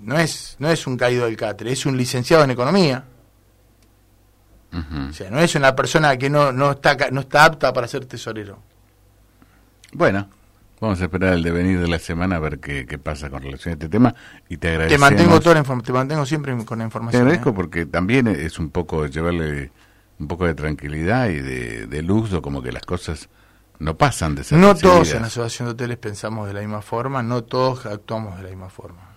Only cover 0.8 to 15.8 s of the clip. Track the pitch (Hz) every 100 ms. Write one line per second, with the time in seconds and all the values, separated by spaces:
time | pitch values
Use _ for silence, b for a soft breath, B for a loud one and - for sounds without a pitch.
0.8 | - 127 123 123 120 110 110 101 110 131
1.8 | 151 127 123 127 120 165 139 120 123 196
2.8 | 160 127 - - _ _ _ _ _ _
3.8 | _ _ _ _ _ _ _ _ _ 87
4.8 | 73 76 69 - 92 123 170 156 135 135
5.8 | 135 165 151 127 135 147 143 127 143 139
6.8 | 156 135 135 131 131 147 156 151 135 123
7.8 | 117 139 123 123 - 110 101 98 _ _
8.8 | _ _ _ _ _ _ b b b b
9.8 | - 147 160 98 98 _ _ _ _ -
10.8 | 110 90 90 92 92 90 85 85 90 92
11.8 | 85 82 - 85 92 87 78 73 - 139
12.8 | 65 73 - - 127 - - 67 85 80
13.8 | 80 104 123 - B B - - - 160
14.8 | 160 147 143 147 - 160 156 160 135 127